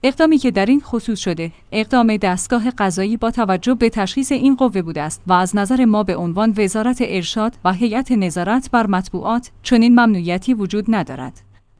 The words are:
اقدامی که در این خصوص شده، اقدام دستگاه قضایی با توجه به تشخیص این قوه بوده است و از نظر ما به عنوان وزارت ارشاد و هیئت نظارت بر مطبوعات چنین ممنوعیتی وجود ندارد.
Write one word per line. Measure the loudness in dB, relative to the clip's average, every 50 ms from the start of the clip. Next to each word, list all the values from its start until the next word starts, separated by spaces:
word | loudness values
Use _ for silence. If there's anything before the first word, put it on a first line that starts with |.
اقدامی | -2 0 2 2 4 4 4 4
که | 2 2
در | 0 2 2
این | 4 2 2
خصوص | 0 -2 -6 -4 -4 -4 -6 -4
شده، | -4 -4 -4 -4 -6 -8 -10 -14 _ -8
اقدام | -4 -4 -2 2 2 4 4 4 2
دستگاه | 2 0 0 -2 -2 -2 -2 -2 0 0 -2
قضایی | -2 -2 -2 -2 0 -2 -2 -2 -2
با | -2 -2 -2
توجه | -2 0 0 0 0 0 0 0 0
به | 2 2 0
تشخیص | 0 0 -4 -2 -2 -4 -2 -2
این | 0 2 2 2 2
قوه | 2 2 0 0 -2
بوده | -4 -4 -6 -6
است | -6 -6 -8 -6 -2
و | 2
از | 2 2 2 2 0
نظر | -2 0 0 0 2 2
ما | 4 2 2
به | 0 0 -2
عنوان | -4 -4 -4 -2 0 0 0 0
وزارت | 0 0 0 0 -2 -2 -2 0 -2
ارشاد | -2 -4 -4 -4 -4 -4 -4 -4 -4 -4 -4 -2 -2
و | -2
هیئت | 0 0 0 -2 0 -2 -2 0
نظارت | 0 0 0 0 -2 -2 -2 0 0 -2 -2 0
بر | 0 0 0
مطبوعات | 0 0 -2 -2 -4 -6 -6 -4 -2 -2 -2 -4 -8 -14 -10
چنین | -4 0 2 4 6 6 6 6
ممنوعیتی | 6 4 2 0 0 -2 -4 -2 -2 -2 -2
وجود | -2 -2 -4 -4 -4 -2 0
ندارد. | 0 0 -2 -4 -8 -12 -12 -12 -14 -16 -20 _ _ _ _ _ _